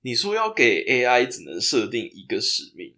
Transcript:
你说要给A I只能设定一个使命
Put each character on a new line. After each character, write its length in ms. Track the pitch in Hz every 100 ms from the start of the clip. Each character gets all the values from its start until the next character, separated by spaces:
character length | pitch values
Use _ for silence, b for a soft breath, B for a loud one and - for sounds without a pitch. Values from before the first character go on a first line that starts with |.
你 140 | 131
说 180 | 117 202
要 180 | 220 220
给 320 | 220 120 90 -
A 180 | 127
I 200 | 123 123
只 180 | 127 -
能 160 | 73 85
设 280 | 104 135 101
定 220 | 117 98
一 120 | 95
个 180 | 95 104
使 320 | - - -
命 200 | 85 90